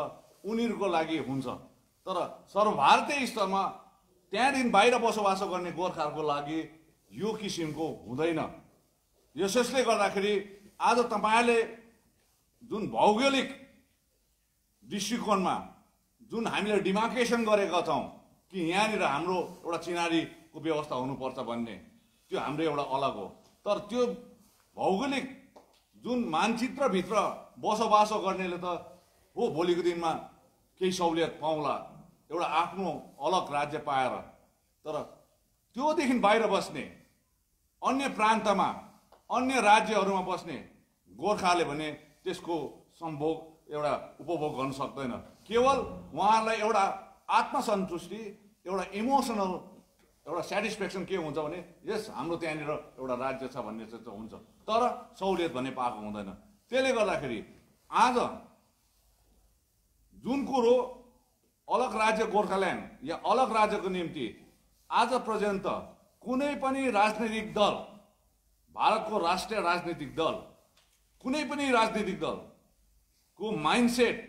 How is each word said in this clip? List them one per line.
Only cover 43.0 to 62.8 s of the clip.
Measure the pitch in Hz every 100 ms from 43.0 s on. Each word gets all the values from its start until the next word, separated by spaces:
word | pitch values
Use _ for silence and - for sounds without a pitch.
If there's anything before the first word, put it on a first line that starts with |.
| 165 147 156 160 - - -
एउटा | 147 147 117 - -
उपभोग | 143 165 147 120
गर्न | 135
सक्दैन। | 135 127 123 131 101 - - -
केवल | 226 254 269 190 - -
उहाँहरूलाई | 143 196 220 220 220
एउटा | 214 214 190 - - - -
आत्मसन्तुष्टि, | 202 233 277 233 202 185 170 - 214 214 - - _ 175
एउटा | 190 180 202
इमोसनल | 233 277 247 208 190 175 - - _ _ _ _ 139
एउटा | 165
satisfaction | 151 185 208 - 185 190
के | 170 185
हुन्छ | 156 143
भने, | 151 175 170 - 143
"यस, | 214 -
हाम्रो | 113 156 170
त्यहाँनिर | 165 156 147 147 - -
एउटा | 131
राज्य | 123 135 127 127
छ" | 135
भन्ने | 110 110 110
चाहिँ | 117 120
हुन्छ, | 104 110 95 - _ -
तर | 226 233 - - -
सहुलियत | 190 180 165
भन्ने | 127 131
पाएको | 127 123 107
हुँदैन। | 104 104 95 92 - _ _
त्यसले | 254 262
गर्दाखेरि | 233 202 160 139 107 - - _ _ _
आज | 165 240 240 135 - - _ _ _ _ _ _ _ _ _ _ _ _ _ _ _ _
जुन | - 143 277 -
कुरो | 262 233 247 247 - - _ _ _ _ _ -
अलग | 190 254 208
राज्य | 220 220 226
गोर्खाल्यान्ड | 202 185 190 185 117